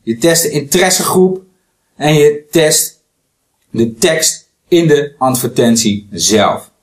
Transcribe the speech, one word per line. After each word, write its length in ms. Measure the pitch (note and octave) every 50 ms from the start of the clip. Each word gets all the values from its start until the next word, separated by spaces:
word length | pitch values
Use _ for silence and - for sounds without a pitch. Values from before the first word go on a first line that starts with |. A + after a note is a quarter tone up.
je 160 | - A2 A2+ -
test 240 | - E3+ E3 D#3+
de 80 | - D3
interessegroep 920 | - D3 - - - F3 F#3 F#3 F#3 - - - - F#3 F#3 F#3 F#3 - - _ _ _ _ _ _ _ _ _ _
en 180 | - C#3 D3+ D#3
je 300 | D3+ D3 D3 D3 - - -
test 520 | - E3 D#3 D3+ - - - - - _ _ _ _ _ _ _ _ _ _ _ _ _ _ _
de 240 | - A2+ A#2 - -
tekst 560 | - - E3+ D#3+ D#3+ D#3+ - - - _ _ _ _ _ -
in 180 | F3+ E3+ E3+
de 280 | D#3 D3 C#3+ D3 C#3+ - -
advertentie 880 | C3 C3 B2 B2 - A#2 - - B2 A#2 A2+ A2+ - G#2+ G2+ G2+ - -
zelf. 600 | - E2+ - - G#2+ G#2 G2 F2 E2+ - - _ _ _